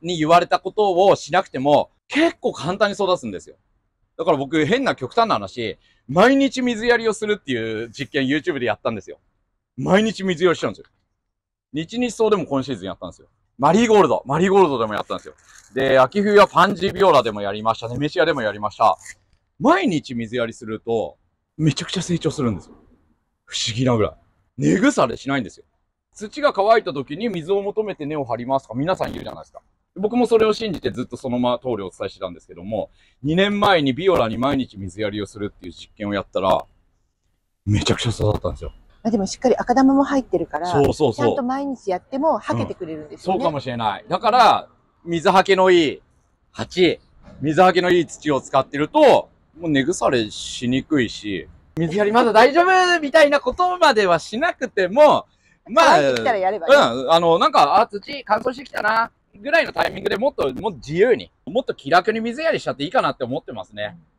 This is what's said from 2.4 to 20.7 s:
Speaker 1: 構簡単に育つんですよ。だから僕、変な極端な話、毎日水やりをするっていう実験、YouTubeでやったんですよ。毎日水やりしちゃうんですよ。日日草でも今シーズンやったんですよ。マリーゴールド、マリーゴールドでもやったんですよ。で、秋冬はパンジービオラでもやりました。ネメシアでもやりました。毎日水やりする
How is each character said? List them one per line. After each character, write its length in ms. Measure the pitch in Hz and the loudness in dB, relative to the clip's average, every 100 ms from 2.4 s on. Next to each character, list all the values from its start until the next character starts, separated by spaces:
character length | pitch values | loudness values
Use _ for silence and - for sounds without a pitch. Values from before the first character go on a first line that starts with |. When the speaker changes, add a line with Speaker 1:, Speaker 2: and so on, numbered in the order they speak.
Speaker 1:
構 100 | 240 | -6
簡 280 | - 151 202 | -6 -8 -2
単 100 | 208 | -2
に 60 | 196 | -2
育 200 | 190 151 | -2 -2
つ 120 | 113 | -4
ん 40 | |
で 80 | 90 | -12
す 80 | - | -14
よ。 80 | - _ _ _ _ _ - | -20 _ _ _ _ _ -8
だ 80 | 165 | -2
か 60 | |
ら 60 | 147 | 0
僕、 280 | 135 160 151 | 0 -2 0
変 180 | 247 | 0
な 120 | 233 135 | -2 -4
極 180 | 131 | -6
端 160 | - 226 | -2 0
な 60 | 123 | 0
話、 420 | 98 - 110 - _ _ _ | -6 -8 -8 -10 _ _ _
毎 280 | 156 233 277 | 4 4 6
日 280 | 277 262 | 2 0
水 240 | 247 220 240 | -4 -2 0
や 100 | 233 | 0
り 100 | 226 | 0
を 60 | |
す 140 | 202 214 | -4 -4
る 100 | 208 | -4
っ 40 | |
て 80 | - | -2
い 320 | 120 110 110 | -4 -4 -6
う 80 | 117 | -10
実 220 | 107 139 | -10 -8
験、 120 | 147 131 | -4 0
YouTube 320 | 147 180 139 | -2 -2 -4
で 80 | 120 | -4
や 80 | |
っ 60 | 107 | -4
た 60 | 123 | -4
ん 60 | 107 | -6
で 60 | |
す 80 | 92 | -12
よ。 80 | 76 _ _ _ _ _ - | -20 _ _ _ _ _ -8
毎 260 | 143 190 | 2 2
日 200 | 220 - | 2 -2
水 200 | 190 160 | -6 0
や 60 | 180 | 0
り 80 | 151 | 0
し 20 | |
ち 40 | |
ゃ 40 | 131 | -4
う 40 | |
ん 20 | |
で 80 | 92 | -8
す 0 | |
よ。 60 | - _ _ _ _ _ _ _ _ | -20 _ _ _ _ _ _ _ _
日 260 | 147 165 233 | -10 -8 -4
日 120 | 247 | -4
草 200 | - 220 | 0 0
で 60 | 208 | 0
も 100 | 139 | 0
今 160 | 135 | -4
シ 80 | 131 | -4
ー 40 | 110 | -8
ズ 80 | |
ン 40 | 95 | -8
や 60 | |
っ 40 | - | -10
た 80 | 90 | -14
ん 40 | |
で 40 | - | -16
す 40 | |
よ。 60 | _ _ _ - | _ _ _ -2
マ 140 | 143 | 2
リ 120 | 196 240 | 4 4
ー 20 | |
ゴ 120 | 214 | 4
ー 40 | |
ル 40 | 156 | 4
ド、 160 | 101 123 | 2 -2
マ 140 | 151 | 0
リ 60 | 190 | 2
ー 20 | |
ゴ 80 | 196 | 4
ー 40 | |
ル 60 | 170 | 4
ド 100 | 127 | 2
で 60 | 110 | -4
も 80 | |
や 80 | 104 | -4
っ 40 | - | -6
た 100 | 95 | -10
ん 20 | |
で 60 | |
す 40 | - | -12
よ。 80 | - _ - _ | -20 _ -20 _
で、 260 | 135 135 131 | -4 2 4
秋 220 | 127 208 | 4 2
冬 160 | 202 208 | 4 4
は 100 | 190 | 4
パ 180 | 170 185 | 4 2
ン 100 | 185 | 2
ジ 120 | 190 | -4
ー 60 | |
ビ 100 | 180 | 2
オ 80 | 190 | 4
ラ 120 | 143 | 4
で 80 | 113 | 2
も 100 | 104 | -4
や 100 | 101 | -6
り 100 | 107 | -4
ま 140 | 113 110 | -2 -2
し 40 | |
た。 100 | 117 | -4
ネ 80 | 127 | -6
メ 120 | 147 | -6
シ 100 | 180 | 0
ア 60 | 160 | 0
で 80 | |
も 80 | 147 | 0
や 100 | 110 | -2
り 60 | 104 | -4
ま 140 | 104 | -8
し 60 | - | 2
た。 200 | 110 - - - _ _ _ _ | 2 2 -6 -20 _ _ _ _
毎 280 | 214 370 320 | 2 2 2
日 280 | 156 - 120 | -2 -4 -8
水 220 | 113 120 | -6 -4
や 80 | 113 | -6
り 80 | |
す 120 | 110 | -6
る 140 | 110 | -12